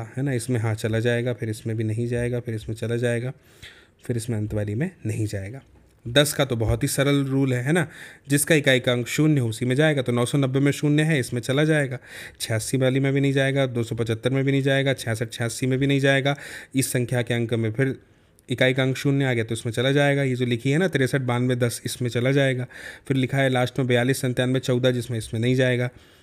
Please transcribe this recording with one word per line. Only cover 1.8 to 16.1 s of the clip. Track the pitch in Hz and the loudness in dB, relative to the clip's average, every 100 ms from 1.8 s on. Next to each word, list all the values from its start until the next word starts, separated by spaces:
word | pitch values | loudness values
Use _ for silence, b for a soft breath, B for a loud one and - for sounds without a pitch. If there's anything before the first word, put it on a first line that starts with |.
नहीं | 110 107 120 | -4 -2 -2
जाएगा, | 120 120 120 | -2 -2 -4
फिर | 120 110 | -6 -8
इसमें | - 113 | -8 -6
चला | 113 120 | -4 -2
जाएगा, | 120 117 123 - B B B B B B - | 0 -2 -4 -10 B B B B B B -6
फिर | 117 | -4
इसमें | 117 110 | -2 -4
अंत | 104 | -2
वाली | 107 101 104 | -4 -4 -4
में | 185 - 110 | -4 -6 -6
नहीं | 107 107 | -4 -4
जाएगा। | 98 95 135 - - _ _ 117 | -6 -10 -14 -18 -20 _ _ 0
दस | 131 147 | 2 4
का | - 135 | 2 -2
तो | 113 | 0
बहुत | 107 117 | 0 0
ही | 139 | 0
सरल | - 139 143 | 0 2 2
रूल | 135 135 135 | 2 0 0
है, | 123 | 0
है | 127 | 0
ना, | 175 - B B B - | 0 0 B B B -2
जिसका | 143 - 160 | 0 4 4
इकाई | 143 127 | 4 2
का | 127 | 2
अंक | 123 117 | -2 -2
शून्य | - 156 147 | 2 4 4
हो | 117 | 0
उसी | 110 120 | -2 0
में | 127 | 2
जाएगा। | 156 143 | 2 2
तो | 123 | 0
नौ | 120 120 | 0 2
सौ | 147 | 2
नब्बे | 131 135 | 2 2
में | 143 | 2
शून्य | 139 147 147 | 2 2 2
है, | 156 151 | 2 2
इसमें | 117 123 | 0 -4
चला | 113 135 | -2 0
जाएगा, | 156 156 135 127 B B B B | 2 2 0 -6 B B B B
छियासी | - 113 - 135 | -4 -4 -2 0
वाली | 131 135 | 2 2
में | 135 | 2
भी | 139 | 2
नहीं | 139 | 2
जाएगा, | 135 135 139 135 | 2 2 2 0
दो | 120 | -2
सौ | 113 120 | -4 -2
पचहत्तर | 117 113 127 | -2 -2 0
में | 135 135 | 0 2
भी | |
नहीं | 139 | 2
जाएगा, | 135 135 135 | 2 2 0
छियासठ | 127 - 110 120 | -2 -2 -4 -6
छियासी | - 117 - 127 | -6 -6 -2 -2
में | 131 | 0
भी | 139 | 2
नहीं | 139 | 2
जाएगा। | 139 | 4